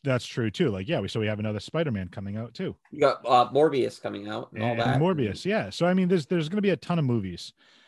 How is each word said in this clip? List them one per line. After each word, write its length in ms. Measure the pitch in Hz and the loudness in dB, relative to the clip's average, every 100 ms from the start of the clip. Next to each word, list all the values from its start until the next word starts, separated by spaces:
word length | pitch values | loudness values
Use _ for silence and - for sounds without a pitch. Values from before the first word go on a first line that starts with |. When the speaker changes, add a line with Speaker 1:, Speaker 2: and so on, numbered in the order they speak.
Speaker 1:
that's 220 | 139 123 - | 0 -2 -2
true 260 | - 110 | -4 -2
too. 180 | - 165 | 0 0
Like, 200 | 95 95 | 0 -4
yeah, 100 | 160 | -4
we, 80 | 98 | -4
so 120 | 113 | -2
we 80 | 107 | -2
have 120 | 104 | -2
another 200 | 107 104 | -4 -4
Spider-Man 500 | - 156 160 104 90 | -4 -4 -2 -2 -6
coming 260 | - 98 107 | -8 -8 -8
out 180 | 117 | -10
too. 220 | - - 95 _ | -8 -8 -10 _
Speaker 2:
You 80 | 151 | 2
got, 220 | 143 - 113 | 2 2 4
uh, 240 | 123 117 | 4 6
Morbius 520 | 135 156 139 113 - | 4 4 4 -2 -2
coming 260 | 107 101 104 | -10 -8 -8
out 240 | 107 131 | -8 -8
and 100 | 113 | -4
all 100 | 113 | -2
Speaker 1:
And 80 | 117 | 0
Speaker 2:
that. 180 | 117 127 | 2 2
Speaker 1:
Morbius, 460 | 170 165 110 98 175 | 2 2 -2 -2 -2
yeah. 240 | 214 101 | -2 -2
So, 160 | - 170 | 0 2
I 80 | |
mean, 160 | 185 180 | 4 4
there's, 160 | 185 143 | 2 0
there's 240 | 180 151 | -2 0
gonna 120 | 208 | 0
be 100 | 202 | 2
a 60 | 170 | 0
ton 220 | - 175 | 0 0
of 60 | 135 | 2
movies 480 | 120 95 87 - - _ _ | 2 -2 -8 -14 -18 _ _